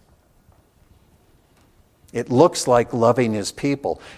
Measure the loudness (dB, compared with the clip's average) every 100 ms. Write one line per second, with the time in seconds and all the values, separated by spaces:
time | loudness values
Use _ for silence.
0 | _ _ _ _ _ _ _ _ _ _
1 | _ _ _ _ _ _ _ _ _ _
2 | _ -10 -2 2 2 2 0 2 2 0
3 | 2 2 0 -2 -8 -6 -6 -4 -6 -8
4 | -12